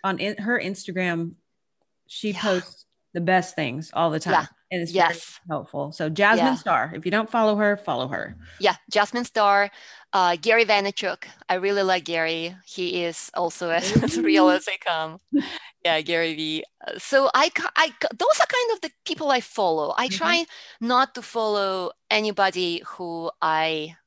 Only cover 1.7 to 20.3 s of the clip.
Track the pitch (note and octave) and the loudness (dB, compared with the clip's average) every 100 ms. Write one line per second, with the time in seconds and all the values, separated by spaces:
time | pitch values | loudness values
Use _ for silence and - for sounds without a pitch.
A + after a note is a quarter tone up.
1.7 | _ _ _ _ - G#3+ F#3 G#3 F3+ F3+ | _ _ _ _ -6 -4 -2 0 0 -2
2.7 | - _ _ _ F3 E3+ F#3 F3 - C#3+ | -20 _ _ _ -4 2 2 2 -4 -4
3.7 | C3 D#3+ - E3 D#3 F3 D#3+ - _ _ | -4 -8 -2 0 0 0 0 0 _ _
4.7 | F3+ E3+ F3+ E3+ E3+ - - F3 D3+ - | -6 -4 2 2 0 -10 -18 -8 -8 -6
5.7 | D3 C#3+ - D#3 D#3+ G3+ A3+ B3 B3+ - | -8 -8 -4 -4 2 4 6 4 0 0
6.7 | D3+ C3 E3+ F#3 G3+ A3 A#3+ A3 G#3 G#3 | 0 0 -4 -2 -2 0 2 2 2 2
7.7 | G3+ G#3 C3 C3 G2 - - - - G3 | 0 -2 -4 -4 -6 -8 -12 -20 -2 0
8.7 | - - G#3 G#3 A#3+ B3 - G3+ G3+ G3+ | 0 -2 0 0 -2 -4 2 4 4 2
9.7 | - - - - G3 F3+ F3 E3+ A3+ A3 | -4 -20 -20 -4 0 2 2 2 4 6
10.7 | G#3 G3 G3+ G3 - - - - F#3 F#3+ | 4 2 -2 -4 -6 -12 -20 -4 0 0
11.7 | G3+ F#3+ F#3 D#3 E3 D#3+ E3 E3 F#3 - | 2 2 2 0 -2 0 -2 -6 -10 -18
12.7 | - F3+ F3+ E3+ E3 - - F3 - F3 | -8 -4 -2 -4 -6 -8 -4 -4 -4 -2
13.7 | E3 F#3 A3 B3 E4 E4 G3+ F3+ F3+ G3 | 0 2 2 2 0 2 6 6 4 -2
14.7 | F#3+ - E3 D#3+ D#3+ _ C#4 - - - | -6 -4 -4 -4 -10 _ -2 -2 -10 -16
15.7 | _ F3 D#3 D#3 E3+ E3 D#3 D#3 D#3 - | _ 0 0 0 0 0 -2 -4 -4 -8
16.7 | _ - - - C4+ C4+ - D#4 - E4+ | _ -12 -10 2 4 4 4 2 0 -4
17.7 | - D#4+ - - A3 G#4+ D#5 E5 B4+ A#4+ | 0 0 0 -6 0 2 4 2 2 0
18.7 | G#4+ D#4 _ - D4+ D4+ B3+ - - F#3+ | -2 -4 _ -10 -4 0 0 0 -2 0
19.7 | D#3+ D3 - C4 F#3+ E4 | 2 0 -2 -2 -2 2